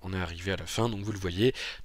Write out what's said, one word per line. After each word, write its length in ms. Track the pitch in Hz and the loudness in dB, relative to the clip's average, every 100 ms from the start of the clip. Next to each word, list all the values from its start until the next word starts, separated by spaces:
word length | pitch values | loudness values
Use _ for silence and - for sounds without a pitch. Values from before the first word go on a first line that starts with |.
on 140 | 92 | -4
est 60 | 92 | -2
arrivé 300 | 85 85 92 | -2 -4 -2
à 60 | 92 | -2
la 80 | |
fin, 240 | 90 - 117 | -2 2 2
donc 140 | 101 | 0
vous 100 | 104 | -4
le 60 | 98 | -2
voyez, 340 | 92 87 120 - - - | 0 4 4 4 -4 -8